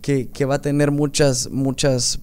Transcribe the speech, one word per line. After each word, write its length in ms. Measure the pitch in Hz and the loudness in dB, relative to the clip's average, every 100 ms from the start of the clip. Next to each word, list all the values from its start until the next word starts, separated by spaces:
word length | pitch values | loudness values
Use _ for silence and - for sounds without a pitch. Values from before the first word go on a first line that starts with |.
que, 300 | - 139 110 | -2 -2 -2
que 160 | - 135 | -4 -2
va 80 | |
a 80 | 139 | 0
tener 280 | 147 143 143 | 0 2 2
muchas, 600 | 143 147 - 143 127 - | 2 0 2 2 2 -2
muchas 680 | 135 135 127 143 127 - - | -2 -2 0 0 0 -2 -4